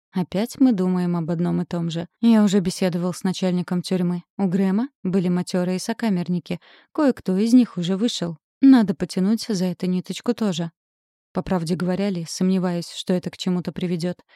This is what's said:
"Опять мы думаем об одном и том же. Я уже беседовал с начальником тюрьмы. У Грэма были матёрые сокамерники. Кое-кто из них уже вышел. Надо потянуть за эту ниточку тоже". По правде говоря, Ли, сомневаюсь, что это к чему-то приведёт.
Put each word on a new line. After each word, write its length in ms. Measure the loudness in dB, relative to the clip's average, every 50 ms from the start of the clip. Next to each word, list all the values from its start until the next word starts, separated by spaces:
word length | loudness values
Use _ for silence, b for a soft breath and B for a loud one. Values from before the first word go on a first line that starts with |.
| _ _
"Опять 480 | -4 -4 -4 -2 -2 -4 -4 -4 2 4
мы 140 | 4 4
думаем 440 | 4 2 2 0 0 0 0 0 0
об 140 | -2 -2 -2
одном 300 | -2 -2 0 0 0 -2
и 60 | -2
том 240 | -4 -4 -4 -4 -4
же. 180 | -4 -6 -8 -10 _ _
Я 220 | 4 6 6 6
уже 180 | 6 4 4 2
беседовал 520 | 2 0 -2 0 0 0 0 0 -2 -4
с 120 | -4 -4 -4
начальником 580 | -4 -2 -2 -2 0 0 -2 -2 -2 -4 -4
тюрьмы. 420 | -2 -2 -2 0 0 0 -2 -4 -8 _ _ -2
У 80 | -2
Грэма 420 | 0 2 2 2 2 2 0 -2 -4 -6 _
были 260 | -4 -2 0 0 2 2
матёрые 500 | 0 0 -2 -2 -2 -2 -2 -2 -4 -4
сокамерники. 800 | -4 -6 -6 -2 -2 0 0 0 -2 -2 -4 -4 -4 -6 -8 -10 b b b b b b
Кое-кто 440 | -2 2 2 2 2 0 -2 -2 0
из 160 | 0 4 6
них 240 | 6 6 6 4 0
уже 200 | -4 -4 -2 -2
вышел. 420 | -2 -2 -2 -2 -4 -6 -8 -8 -10 _ _ _ _
Надо 320 | 6 8 8 8 6 4 0
потянуть 520 | -4 -6 -4 -2 0 0 0 0 -2 -2 -4
за 180 | -2 -2 -2
эту 200 | -2 -2 -4 -4
ниточку 460 | -2 -2 -2 -4 -6 -10 -4 -4 -4
тоже". 400 | -2 0 -2 -2 -2 -2 -4 -6 -8 _ _ _ _ _ _ _ _ _ _ _ -8
По 80 | -8
правде 340 | -4 -2 -2 -2 -2 -2 -2
говоря, 320 | -2 -2 -2 -2 -2 -2 -2
Ли, 160 | -4 -4 -6
сомневаюсь, 640 | -8 -4 -2 0 0 2 0 0 -2 -2 -4 -6 -8
что 220 | -12 -8 -2 -2
это 160 | -2 -2 -2 -6
к 80 | -10
чему-то 340 | -6 -4 -2 -2 -2 -4 -6
приведёт. 540 | -6 -4 -4 -4 -2 -4 -4 -6 -6 -8 b b b